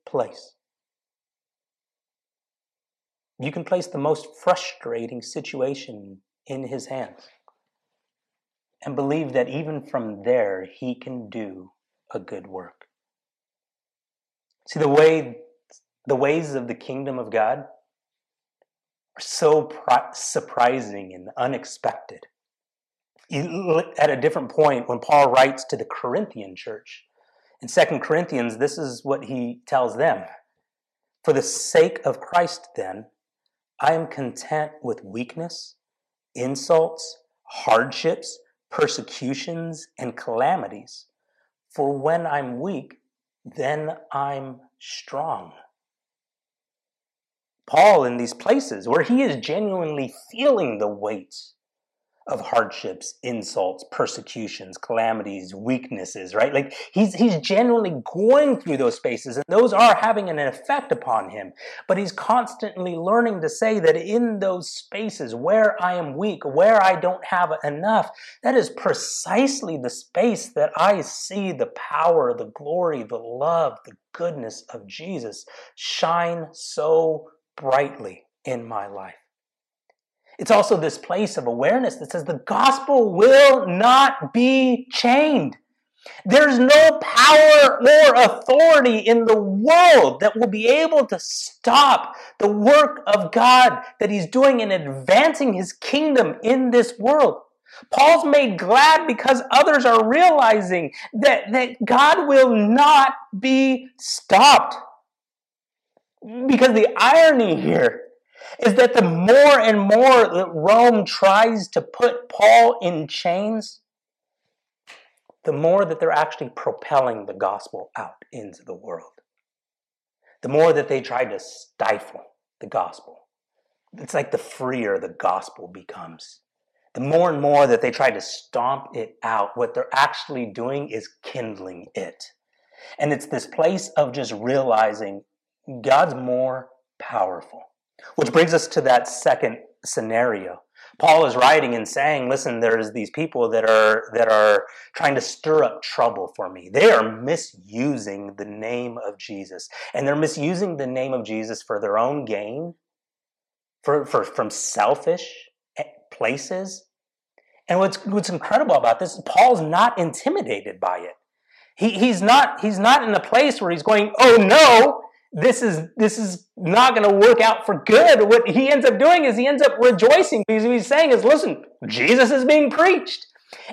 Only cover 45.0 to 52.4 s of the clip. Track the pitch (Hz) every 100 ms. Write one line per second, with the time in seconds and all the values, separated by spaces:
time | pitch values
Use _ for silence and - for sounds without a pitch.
45 | - 139 160 110 87 _ _ _ _ _
46 | _ _ _ _ _ _ _ _ _ _
47 | _ _ _ _ _ _ - 151 208 180
48 | 127 120 120 - - 277 - 101 107 160
49 | 196 247 254 131 110 170 214 190 160 151
50 | 135 - _ - 285 226 139 104 104 101
51 | 104 104 - - - _ _ _ _ _
52 | _ _ - 117